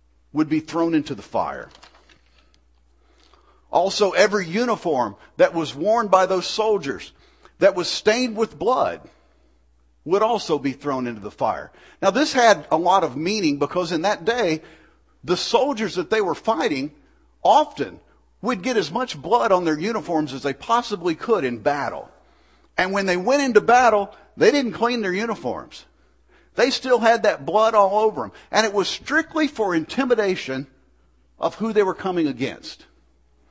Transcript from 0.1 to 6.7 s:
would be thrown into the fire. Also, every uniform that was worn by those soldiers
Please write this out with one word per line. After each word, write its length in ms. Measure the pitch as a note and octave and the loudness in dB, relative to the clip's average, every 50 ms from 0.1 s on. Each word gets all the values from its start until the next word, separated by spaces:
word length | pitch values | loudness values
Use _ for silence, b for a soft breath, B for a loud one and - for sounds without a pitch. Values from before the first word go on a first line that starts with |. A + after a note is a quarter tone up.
| _ _ _ _ | _ _ _ _
would 160 | - D3 D#3 D3 | -2 -2 -2 0
be 120 | D#3 D3+ | -2 -4
thrown 340 | D#3 - D#3 E3 E3 E3 E3 | -4 -4 -4 -2 0 0 0
into 200 | D3+ C#3+ - C3+ | 0 -2 -2 -10
the 80 | G2+ | -12
fire. 460 | G2 - - G2 E2+ C#2+ C2+ B1+ A#1 - - - - - _ _ _ _ _ _ _ _ _ _ _ _ _ _ _ _ _ _ _ _ _ _ b b b b b b b b b b b b b b | -12 -6 -4 -4 -4 -4 -6 -10 -14 -18 -20 -20 -20 -20 _ _ _ _ _ _ _ _ _ _ _ _ _ _ _ _ _ _ _ _ _ _ b b b b b b b b b b b b b b
Also, 420 | - D#3+ F3+ F#3+ - - G#3 F#3 | 0 0 0 0 0 0 0 2
every 340 | D#3+ F3 G3+ G#3 G3+ G#3 F3+ | 4 4 4 4 2 -2 -4
uniform 720 | D#3+ E3+ A3 B3 A#3+ G#3+ - - E3+ D3 B2 A#2 G2+ - b b b b | -2 -2 -2 0 0 -2 -2 -2 -2 0 0 0 -2 -4 b b b b
that 160 | - F3+ F#3+ | 2 2 2
was 220 | F3+ E3 D#3 A#2+ A#2+ | 2 -2 -4 -4 -6
worn 340 | C#3+ E3 G#3 A3+ A#3 A3 F#3+ | -4 0 0 2 2 2 4
by 160 | F#3+ F#3 F#3 | 4 4 4
those 220 | F3+ F#3+ F3+ - | 4 0 -2 -2
soldiers 680 | - - G#3+ G#3+ A3 | -4 -4 -2 0 0